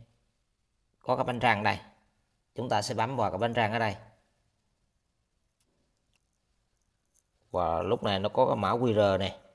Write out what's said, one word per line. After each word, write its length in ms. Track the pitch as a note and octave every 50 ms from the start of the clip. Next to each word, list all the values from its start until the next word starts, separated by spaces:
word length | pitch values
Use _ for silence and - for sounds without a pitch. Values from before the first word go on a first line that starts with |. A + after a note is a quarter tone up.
| A#2 _ _ _ _ _ _ _ _ _ _ _ _ _ _ _ _ _ _ _
có 160 | _ - B2+
cái 100 | C3 C3
bánh 140 | B2+ B2 A#2
răng 240 | A#2+ A#2+ A2 G2+ G#2+
đây. 140 | G#2 G2 - - - _ _ _ _ _ _ _ _ _ _ _ _ _
Chúng 140 | - A#2+ B2
ta 120 | A#2 G#2
sẽ 120 | G#2+ - B2
bấm 220 | G#2+ A2 B2 C#3
vào 160 | A#2+ G#2+ F#2+
cái 60 | E2+
bánh 160 | F#2+ A2+ A#2 A#2
răng 200 | A#2+ A2+ G2+ A2
ở 60 | A#2
đây. 160 | A2+ G#2+ G#2 - - - _ _ _ _ _ _ _ _ _ _ _ _ _ _ _ _ _ _ _ _ _ _ _ _ _ _ _ _ _ _ _ _ _ _ _ _ _ _ _ _ _ _ _ _ _ _ _ _ _ _ _ _ _ _ _ _ _ _ _ _ _ _ _ _ _ _ _ _
Và 300 | - F2+ F2 E2 E2 E2
lúc 220 | F2+ F#2+ A#2 - -
này 160 | A2 G2 F#2+
nó 100 | F#2+ G#2
có 160 | - - B2+
cái 100 | - C3+
mã 160 | A2+ G2+ F#2+
Q 220 | A2 A#2+ B2+ A#2+ G#2+
R 260 | G#2+ G#2 G2+ F#2+ F#2
này. 180 | G2 F#2 - - - -